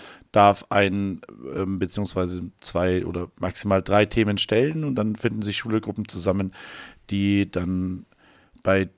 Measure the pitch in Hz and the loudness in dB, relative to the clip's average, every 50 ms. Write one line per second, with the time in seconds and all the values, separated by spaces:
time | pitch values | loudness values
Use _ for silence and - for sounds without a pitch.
0 | - - - - _ _ - 107 101 101 98 - - - 104 101 101 98 98 101 | -20 -20 -20 -20 _ _ 6 8 8 8 6 4 0 0 2 2 4 2 2 0
1 | 98 98 87 - - - 52 53 62 65 67 92 98 95 98 87 95 87 - 104 | -2 -2 -4 -6 -12 -18 -20 -16 -12 -8 -6 -4 -4 -2 -2 -2 -4 -4 -2 -4
2 | 101 - - 95 90 87 90 90 87 90 - _ - - - 87 90 92 92 92 | -4 -2 -2 -2 -2 -2 -4 -6 -8 -10 -12 _ -10 -4 -2 0 2 2 2 0
3 | - 87 87 87 90 - _ - 92 95 - - - 104 98 95 - - 98 104 | -2 -4 -6 -8 -8 -10 _ -8 -6 -6 -6 -4 0 0 2 2 2 4 4 4
4 | 107 104 - 117 107 104 101 95 - - 104 113 131 156 160 160 151 143 123 - | 4 4 2 2 2 2 0 0 0 2 2 2 2 0 -2 -4 -4 -2 -2 -2
5 | 107 110 104 - - 113 107 107 101 104 95 - - 113 107 110 - 110 101 110 | -2 -2 -2 -2 -4 -4 -2 -4 -4 -4 -4 -6 -4 -2 -2 -2 -2 -4 -6 -6
6 | 101 - - 92 85 95 92 98 95 92 - - - - - - - - - _ | -8 -8 -8 -4 -2 0 0 0 -2 -4 -6 -12 -18 -18 -18 -18 -18 -20 -20 _
7 | _ - 101 98 98 101 101 101 101 98 - 90 90 90 92 92 92 92 92 92 | _ -4 -2 0 2 4 4 2 2 0 -2 -4 -2 -2 -2 -2 -2 -4 -6 -8
8 | - _ _ _ _ _ _ _ _ _ _ _ - - 98 98 95 92 - | -12 _ _ _ _ _ _ _ _ _ _ _ 0 2 2 2 2 -2 -6